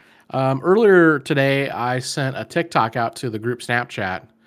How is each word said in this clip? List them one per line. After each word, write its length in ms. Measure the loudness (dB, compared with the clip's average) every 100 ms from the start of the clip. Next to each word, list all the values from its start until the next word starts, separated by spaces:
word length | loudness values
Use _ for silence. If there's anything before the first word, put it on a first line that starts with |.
| _ _ _
Um, 320 | -4 -2 -2
earlier 560 | 2 4 6 6 6 4
today, 500 | 0 0 2 0 -2
I 300 | -4 -4 -4
sent 380 | -4 -4 -4 -6
a 80 | -6
TikTok 500 | -6 -2 -2 -2 -2
out 200 | -4 -6
to 120 | -8
the 80 | -6
group 200 | -6 -8
Snapchat 640 | -4 -4 -4 -6 -6 -6 -12 _